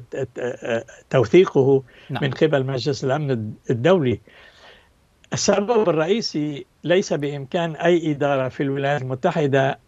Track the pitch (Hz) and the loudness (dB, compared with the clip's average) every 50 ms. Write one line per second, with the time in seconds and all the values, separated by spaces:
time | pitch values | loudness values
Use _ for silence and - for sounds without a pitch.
0 | 123 - - 139 135 127 - - 127 120 127 - - 131 117 117 - - - - | -2 -6 -8 -8 -8 -8 -8 -8 -8 -8 -8 -8 -6 -4 -4 -4 -6 -8 -18 -20
1 | _ _ - 135 120 - - 175 190 185 - 147 131 135 139 135 131 - - - | _ _ 2 2 2 6 6 6 6 6 4 2 4 4 4 2 0 -4 -16 -20
2 | - - 139 123 147 139 127 - 165 151 151 139 131 131 139 127 110 147 135 - | -14 -10 -6 -4 -4 -4 0 2 2 2 2 0 0 -2 -4 -4 -4 -4 -4 -4
3 | - 131 127 151 151 139 131 117 107 104 - - _ - 131 110 120 160 190 190 | -2 -2 -2 -2 -2 -2 -2 -4 -4 -8 -10 -14 _ -4 -4 0 2 2 4 4
4 | 143 123 107 - - _ - - - - _ - - - - - _ _ _ _ | 2 0 0 -2 -6 _ -20 -20 -20 -20 _ -20 -20 -20 -20 -20 _ _ _ _
5 | _ _ _ _ _ _ - - - - 196 190 208 202 247 214 208 180 156 156 | _ _ _ _ _ _ -8 -4 0 0 2 0 0 0 0 2 2 2 2 0
6 | 156 156 202 233 202 - - 156 147 151 147 139 - - _ _ - 147 175 185 | 0 0 0 -2 -2 -4 -6 -6 -6 -6 -6 -10 -12 -16 _ _ -2 0 2 2
7 | 208 - 180 156 143 143 147 143 139 135 - 180 170 170 156 - - 170 180 170 | 2 0 -4 -4 -4 -4 -6 -6 -10 -6 -4 -4 -4 -4 -4 0 2 2 2 4
8 | 160 160 147 131 147 143 143 135 131 131 - - 143 139 139 139 139 139 147 143 | 2 0 -2 0 0 0 0 0 -2 -4 -4 -4 -4 -2 -2 -2 -2 -2 -2 -2
9 | 131 127 131 131 - 180 165 170 151 139 131 135 135 135 - - _ | -4 -6 -8 -2 -2 -2 0 0 0 2 2 2 2 0 -2 -4 _